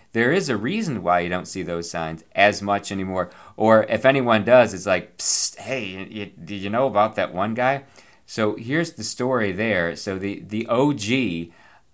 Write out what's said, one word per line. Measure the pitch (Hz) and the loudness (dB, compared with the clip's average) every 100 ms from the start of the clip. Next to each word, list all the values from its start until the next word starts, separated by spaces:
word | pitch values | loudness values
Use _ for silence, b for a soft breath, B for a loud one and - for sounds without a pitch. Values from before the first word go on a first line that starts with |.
| b | b
there | 113 120 | 0 2
is | 185 151 | 2 0
a | 107 | -2
reason | 117 214 190 107 | -2 -4 -4 -4
why | 87 87 | 2 2
you | 87 | 2
don't | 90 - | -4 -6
see | 95 | -8
those | 85 85 85 | -6 -6 -6
signs | 85 80 80 - | -6 -6 -8 -6
as | - 101 95 | 4 4 4
much | 101 101 - | -2 -2 -2
anymore." | 98 95 92 90 B B B | -6 -4 -4 -4 B B B
Or | 110 110 | 6 6
if | - 113 | 6 2
anyone | 131 139 120 107 | 2 4 4 2
does, | 101 127 110 | 6 6 6
it's | 95 98 | 2 -2
like, | 90 - - | -2 -2 -6
"Psst, | - - - - | -2 0 -2 -6
hey, | 113 135 98 92 | -8 -8 -8 -10
y-, | 95 | -12
y-, | 107 101 - | -10 -12 -12
do | 85 | -12
you | 101 98 | -8 -4
know | 113 135 | 0 0
about | 101 110 101 | 2 2 0
that | 92 | -4
one | 87 107 | -2 -4
guy?" | 113 127 139 - B B B | 0 0 -2 -6 B B B
So | B - 107 | B -2 -2
here's | - 117 156 165 | -2 -4 -2 -2
the | - | -6
story | 107 - 127 123 101 | -8 -4 0 0 0
there. | 90 113 104 85 80 | -2 0 0 0 -4
So | 101 95 | -6 -4
the, | 98 - - | -4 -8 -8
the | 107 113 | -6 -2
O | 120 143 | 2 2
G | 123 104 131 113 82 85 b b b b | 0 -2 0 0 -4 -8 b b b b